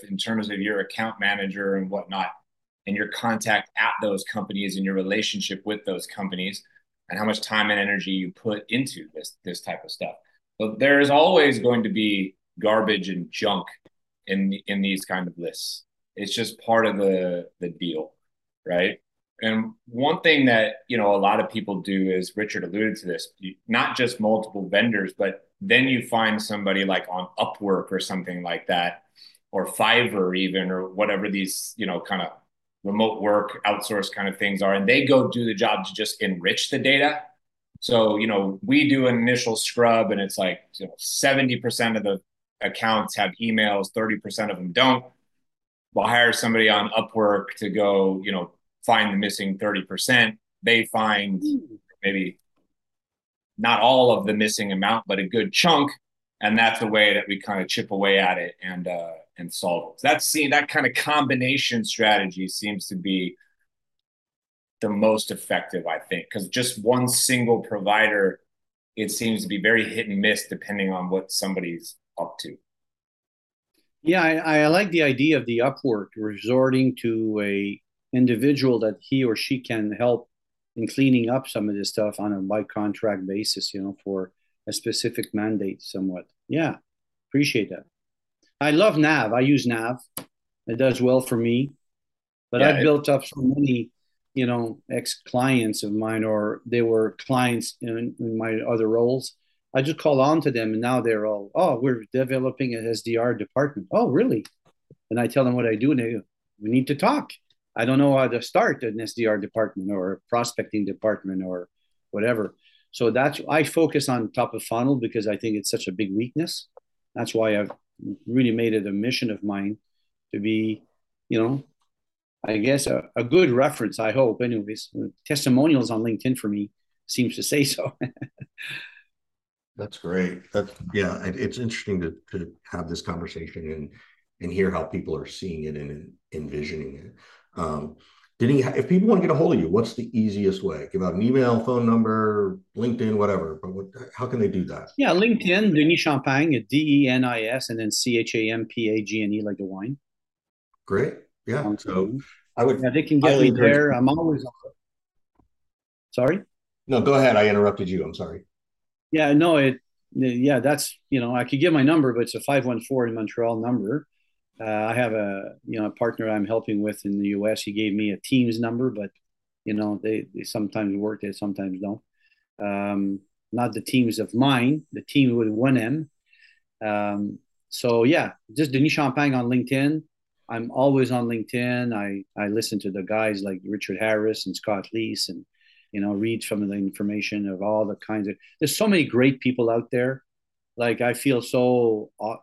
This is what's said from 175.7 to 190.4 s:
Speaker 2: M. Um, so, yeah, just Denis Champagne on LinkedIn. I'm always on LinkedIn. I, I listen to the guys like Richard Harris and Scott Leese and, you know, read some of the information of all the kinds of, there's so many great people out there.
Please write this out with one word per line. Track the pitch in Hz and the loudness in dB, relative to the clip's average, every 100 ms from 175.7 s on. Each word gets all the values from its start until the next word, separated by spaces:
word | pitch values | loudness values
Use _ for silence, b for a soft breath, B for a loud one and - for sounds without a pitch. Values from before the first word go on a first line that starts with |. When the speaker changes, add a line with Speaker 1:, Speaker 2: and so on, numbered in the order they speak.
| 131 | 2
Speaker 2:
M. | 113 156 151 _ _ b b b b - | 0 -4 -6 _ _ b b b b -8
Um, | 107 104 104 101 101 - _ _ _ | -4 -2 -2 -4 -6 -8 _ _ _
so, | - 120 117 | -4 0 4
yeah, | 120 160 107 - _ 110 | 4 4 0 -6 _ -4
just | 151 | 0
Denis | 131 151 | 2 2
Champagne | 156 139 147 143 127 | 2 0 2 0 0
on | 120 | 0
LinkedIn. | 127 123 135 143 156 - _ _ _ - | 0 0 0 0 -2 -6 _ _ _ -12
I'm | 117 120 | -10 -6
always | 127 139 135 120 | 2 4 4 2
on | 123 117 | 0 -2
LinkedIn. | 113 104 123 123 123 120 107 | -4 -4 -4 -2 -2 -2 -4
I, | 101 98 - - | -4 -6 -10 -6
I | 101 | -2
listen | 110 - 104 | -2 -2 -4
to | 101 | -6
the | 95 | -6
guys | 92 107 110 101 | -4 -2 0 -2
like | 98 92 | -4 -8
Richard | 98 101 - 95 | -8 -8 -6 -4
Harris | 110 107 110 107 95 | 0 0 0 -2 -6
and | 90 | -8
Scott | - 98 - | -4 -4 -4
Leese | 113 110 104 - | -6 -6 -4 -6
and, | - - b b b b | -8 -18 b b b b
you | 104 | -6
know, | 101 | -2
read | 101 113 113 | -2 -2 -4
some | - 104 | -4 -4
of | 101 | -2
the | 101 | -2
information | 98 - 104 104 98 104 101 | -4 -4 -4 -4 -4 -4 -6
of | 90 | -4
all | 101 107 104 | -2 0 -2
the | 98 | -4
kinds | - 107 101 | -6 -4 -4
of, | 98 b b | -8 b b
there's | 151 - | -2 0
so | 214 | 2
many | 185 | 2
great | 123 120 135 131 | 2 4 4 2
people | 127 123 113 | -2 0 0
out | 117 117 | 0 -2
there. | 123 127 131 _ _ | -2 -2 -4 _ _